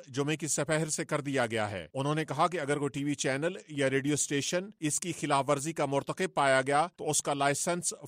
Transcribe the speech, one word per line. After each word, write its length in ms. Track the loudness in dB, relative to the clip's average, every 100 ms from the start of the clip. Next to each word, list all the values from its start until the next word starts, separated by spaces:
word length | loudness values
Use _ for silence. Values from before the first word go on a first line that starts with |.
| -8
جمعے 280 | -2 -2 -2
کی 100 | -2
سپہر 420 | -2 0 0 0
سے 160 | -4
کر 160 | -2 -2
دیا 260 | 0 0 2
گیا 240 | 0 -2
ہے۔ 160 | -4 -8
انہوں 200 | -4 -2
نے 100 | 0
کہا 220 | -2 2 2
کہ 140 | 2
اگر 180 | 0 0
کوئی 120 | 0
ٹی 140 | -2
وی 100 | -2
چینل 420 | -2 0 0 -2 -4 -8
یا 220 | 0 2
ریڈیو 240 | 2 2
اسٹیشن 540 | 0 0 0 0 -2 -4 -4
اس 200 | -2 -2
کی 120 | -2 -4
خلاف 280 | 0 2 2
ورزی 240 | 0 0
کا 140 | -2 0
مرتکب 480 | 0 -2 -4 -2
پایا 260 | 2 4 4 4
گیا 200 | 2 2 -2
تو 140 | -2
اس 120 | 0
کا 120 | 0
لائسنس 600 | 2 2 2 0 -2 -2 -6